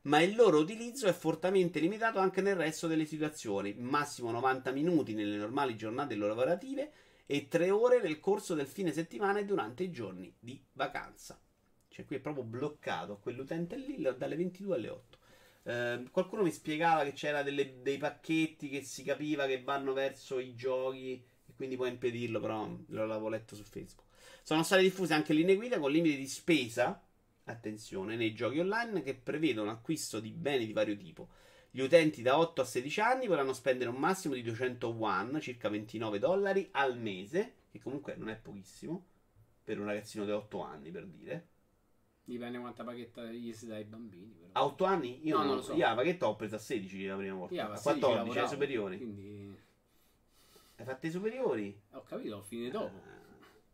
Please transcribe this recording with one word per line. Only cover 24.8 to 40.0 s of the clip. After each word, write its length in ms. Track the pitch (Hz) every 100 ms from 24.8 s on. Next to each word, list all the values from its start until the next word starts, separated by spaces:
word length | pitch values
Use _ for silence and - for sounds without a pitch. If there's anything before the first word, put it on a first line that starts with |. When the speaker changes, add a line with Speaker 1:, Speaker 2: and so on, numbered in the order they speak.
Speaker 1:
diffuse 320 | 190 190 170
anche 180 | 151 151
linee 240 | 156 175 196
guida 220 | 247 214
con 120 | 139
limiti 280 | 156 165 135
di 80 | 135
spesa, 760 | - - 151 120 123 135 196 _ _ _ _
attenzione, 720 | - 113 110 107 - 98 98
nei 200 | 117 113
giochi 240 | 110 113 143
online 440 | 185 220 233 190
che 120 | 139
prevedono 560 | 131 - 147 156 110 104
acquisto 500 | 117 - 160 - 110
di 80 | 110
beni 380 | 110 139 135 110
di 80 |
vario 240 | 107 107 104
tipo. 300 | 87 - 85 - - - -
Gli 100 | 123
utenti 400 | 131 170 156 135
da 180 | 117 143
otto 220 | 165 -
a 40 |
sedici 360 | 127 127 135 208
anni 260 | 220 262 240
potranno 280 | 156 135
spendere 340 | 127 139 127 120
un 80 | 127
massimo 380 | 156 190 156
di 80 | 127
duecento 480 | 117 113 127 120 117
yuan, 500 | 113 107 95 113 151
circa 300 | 127 120 104
ventinove 480 | 107 107 110 110 101
dollari, 500 | 135 196 196 190 180
al 260 | - 131 120
mese, 560 | 110 92 101 180 247 - _
che 100 | -
comunque 360 | 120 143 - 175
non 120 | 110
è 80 | 107
pochissimo, 720 | - 101 - - - 185 - _ _ _ _ _
per 140 | - 104
un 80 | 104
ragazzino 400 | 104